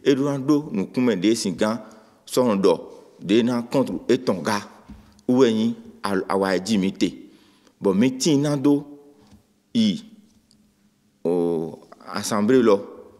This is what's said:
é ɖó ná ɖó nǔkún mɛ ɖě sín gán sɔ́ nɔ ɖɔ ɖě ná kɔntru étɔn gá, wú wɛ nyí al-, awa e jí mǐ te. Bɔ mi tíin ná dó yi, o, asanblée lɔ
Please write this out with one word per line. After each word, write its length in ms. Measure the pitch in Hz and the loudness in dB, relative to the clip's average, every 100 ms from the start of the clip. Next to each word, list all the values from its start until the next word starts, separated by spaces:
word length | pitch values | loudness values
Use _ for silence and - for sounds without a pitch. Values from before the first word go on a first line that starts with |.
é 140 | 131 | 2
ɖó 100 | 135 | 2
ná 140 | 143 139 | 0 -2
ɖó 180 | 131 147 151 | 0 0 0
nǔkún 340 | 104 92 - | -6 -6 -2
mɛ 80 | 123 101 | 0 2
ɖě 140 | 95 | 2
sín 200 | 117 101 82 | 0 -2 -2
gán 200 | 107 113 - - _ _ - | -2 -4 -10 -20 _ _ -6
sɔ́ 140 | - | -2
nɔ 100 | 127 98 | 0 2
ɖɔ 180 | 95 80 - - - - | 2 2 -2 -20 -20 -18
ɖě 160 | 85 110 | 0 2
ná 120 | 120 123 | 2 -2
kɔntru 340 | 120 143 107 87 - | -2 -2 -2 -6 -2
étɔn 320 | 127 - 95 | -2 0 -4
gá, 140 | 82 104 - - - - - _ | -4 -6 -8 -20 -20 -20 -20 _
wú 120 | - 127 | -2 4
wɛ 100 | 123 | 4
nyí 140 | 110 113 117 - - | 4 -2 -4 -14 -12
al-, 240 | 101 95 - | -6 -4 -2
awa 220 | 98 98 | -2 0
e 100 | 92 | -2
jí 140 | 92 110 | 0 0
mǐ 120 | 95 | 0
te. 160 | 95 98 - - _ _ _ _ _ | -2 -4 -4 -20 _ _ _ _ _
Bɔ 100 | 101 | -2
mi 140 | 95 127 | 2 0
tíin 320 | 185 175 139 | 0 0 0
ná 140 | 147 143 | 0 0
dó 160 | 135 143 - - - _ _ - _ _ _ | 2 0 -2 -20 -20 _ _ -20 _ _ _
yi, 280 | 233 110 - - - _ _ _ _ _ _ _ _ _ _ | 0 0 -2 -10 -20 _ _ _ _ _ _ _ _ _ _
o, 540 | 82 87 85 85 80 - - - - | -4 0 0 -2 -4 -12 -20 -20 -12
asanblée 560 | 85 104 107 104 131 | -10 -4 -2 4 4
lɔ 140 | 117 101 - - - - | 6 4 0 -18 -20 -20